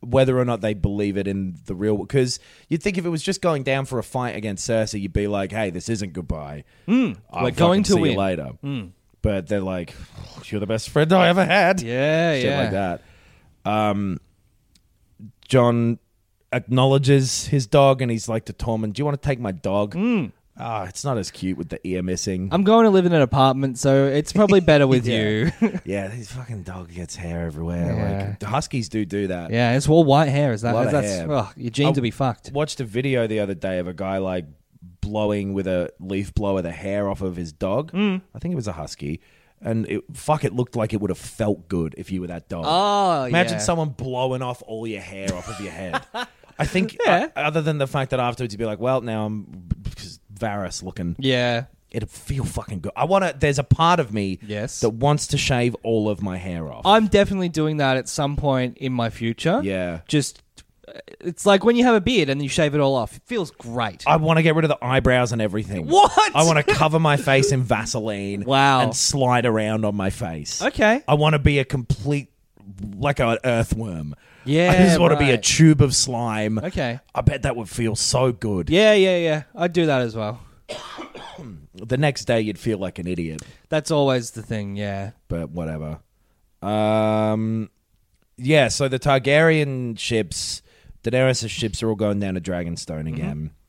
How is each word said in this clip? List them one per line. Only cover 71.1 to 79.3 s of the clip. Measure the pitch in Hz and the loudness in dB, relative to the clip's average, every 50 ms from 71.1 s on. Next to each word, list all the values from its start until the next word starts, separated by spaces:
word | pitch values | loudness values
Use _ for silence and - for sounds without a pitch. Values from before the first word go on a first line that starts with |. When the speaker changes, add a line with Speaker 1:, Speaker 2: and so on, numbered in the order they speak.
| 151 | 2
Speaker 1:
wanna | 147 151 156 156 151 | 4 4 4 2 4
be | 135 156 147 139 | 2 2 2 2
a | 131 | 0
complete, | - - 135 120 - 135 - - 139 147 143 139 _ _ _ _ _ _ _ - 98 98 95 98 104 101 | -2 -4 -6 -2 -4 -4 -4 -2 -4 -4 -4 -4 _ _ _ _ _ _ _ -20 -20 -16 -12 -12 -12 -8
like, | 98 113 143 135 - | -4 -2 -2 0 2
an | 139 117 113 107 - | 2 2 0 0 0
earthworm. | 127 120 117 113 - - 113 113 110 90 80 76 73 71 _ _ _ _ _ - | 0 2 2 2 0 -2 -4 -4 -6 -6 -8 -8 -10 -12 _ _ _ _ _ -4
Speaker 2:
Yeah, | 127 143 160 175 180 185 | 0 2 4 4 6 6
Speaker 1:
I | 185 180 | 8 8
just | 190 170 160 | 8 8 6
wanna | 175 170 160 147 | 6 4 4 4
be | 147 139 | 4 4
a | 127 | 4
Speaker 2:
right. | 117 - | 4 2
Speaker 1:
tube | - - - 160 160 156 139 147 | 0 4 8 8 8 10 8 6
of | 139 123 | 4 4
slime. | - - - 123 117 120 117 110 107 107 107 110 110 | 0 0 0 -2 -2 -2 -2 -2 0 0 0 -2 -2
Speaker 2:
Okay. | 107 175 - - 147 120 117 127 _ _ _ | -4 -4 -4 -4 -4 -4 -4 -6 _ _ _
Speaker 1:
I | - | 2
bet | 113 - 143 139 - | 2 2 2 2 -2
that | 139 127 | -4 -4
would | 117 113 95 | -4 -6 -10
feel | - - 120 113 107 | -6 -4 -2 -2 -2
so | - - - - 127 127 131 120 | -2 -2 0 0 2 2 2 0
good. | - - 110 104 92 85 - | -2 -4 -2 -2 -2 -2 2
Speaker 2:
Yeah, | 151 180 214 220 214 | 4 4 6 6 6
yeah, | 208 190 190 185 175 | 6 6 4 4 2
yeah. | 170 165 | 2 0